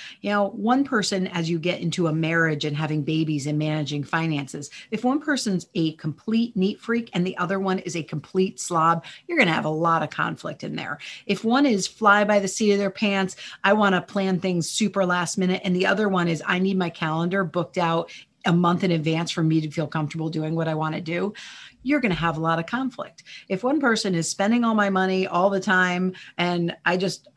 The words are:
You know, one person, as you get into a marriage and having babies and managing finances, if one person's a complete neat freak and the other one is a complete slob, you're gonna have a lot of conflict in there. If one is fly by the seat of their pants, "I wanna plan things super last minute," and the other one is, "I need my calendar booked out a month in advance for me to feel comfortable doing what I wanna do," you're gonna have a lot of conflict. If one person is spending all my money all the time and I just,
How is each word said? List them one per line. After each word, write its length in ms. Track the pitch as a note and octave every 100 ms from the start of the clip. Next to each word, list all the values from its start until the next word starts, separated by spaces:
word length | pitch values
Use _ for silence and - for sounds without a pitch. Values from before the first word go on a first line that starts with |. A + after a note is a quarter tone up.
| - -
You 80 | G3+
know, 180 | G#3 G3+
one 340 | G3+ G#3+ C4 C4+
person, 420 | A3 - G3 F#3+
as 220 | E3+ E3
you 100 | E3+
get 220 | E3+ -
into 260 | E3+ F#3 E3
a 60 |
marriage 500 | D#3 D#3+ E3 D#3+ D3+
and 120 | D3+ D3
having 280 | D#3 D#3
babies 440 | C#3 D#3 D#3 D3 C#3+
and 120 | D3+
managing 460 | D#3 D#3 D3 D3 C3+
finances, 640 | E3 E3 D3 C#3 C#3+ - - -
if 120 | G#3+
one 160 | B3 C#4+
person's 480 | D4+ C#4 A3 F3+ - F3+
a 160 | D#3+ D#3
complete 600 | D#3 - - A3+ A#3 F#3
neat 240 | F#3+ G#3
freak 300 | - A#3 A#3
and 140 | F#3 F3+
the 100 | F3+
other 220 | F3 G3
one 200 | F#3+ F#3+
is 180 | F3 E3
a 40 |
complete 600 | D3+ D3+ - F#3+ F#3+ -
slob, 420 | - E3+ E3 E3+ - - -
you're 100 | E4+
gonna 140 | F#3
have 140 | D#3+ D#3
a 40 |
lot 340 | D#3+ G3+ E3
of 60 | D#3+
conflict 540 | - D3+ D#3 - -
in 140 | D#3+ D#3+
there. 220 | - D3 - - -
If 180 | G3
one 220 | A3+ B3+ C#4+
is 200 | G3 -
fly 380 | - G#3+ G3+
by 160 | G#3 G#3
the 80 | F#3+
seat 240 | - G#3
of 80 | G3+
their 100 | G3
pants, 460 | - G#3 G3 F#3 - - -
"I 120 | G3
wanna 280 | G#3+ G3+ F#3
plan 380 | - G3+ F#3+ F#3
things 300 | F#3+ F3 D#3+
super 360 | - G3+ G3 F3+
last 320 | F3+ E3+ -
minute," 240 | F3+ F#3+ G3
and 100 | F3+
the 100 | F#3+
other 220 | G3 G#3
one 220 | F#3 E3+
is, 120 | D#3 -
"I 120 | F3+
need 180 | F#3+ F#3+
my 120 | F3
calendar 540 | - D#3+ D#3+ E3+ G3
booked 340 | E3+ F3+ - F3+
out 320 | E3+ E3 E3+ - - _ E3+
a 80 |
month 320 | E3+ F3 F3 F#3+
in 60 |
advance 380 | E3 D#3 D#3+ E3
for 140 | -
me 160 | D#3+ D#3+
to 100 | D#3
feel 180 | E3+ D3
comfortable 420 | D#3+ D3+ E3 D#3+
doing 260 | D#3+ D#3 E3
what 140 | D#3+
I 40 |
wanna 280 | D#3 D#3 D#3
do," 320 | D#3+ F3 G3+ - - - - -
you're 160 | B3+ D4
gonna 160 | A3+ E3
have 220 | E3+ D#3
a 40 |
lot 180 | D#3+ E3
of 60 | E3
conflict. 580 | A#3+ C4 - - - - - -
If 160 | F#3
one 160 | B3 D4+
person 340 | B3+ G#3+ G3+ E3+
is 140 | D#3+
spending 340 | - G3+ A#3+
all 100 | A#3
my 160 | A3 G3+
money 360 | F#3+ F#3 F#3+ F#3+
all 240 | F3 G3
the 100 | G3
time 540 | G#3 F#3 F3+ F3+ F#3 F3+ - -
and 380 | F3 F3 E3+ - E3+
I 120 | F3+
just, 300 | F#3+ - -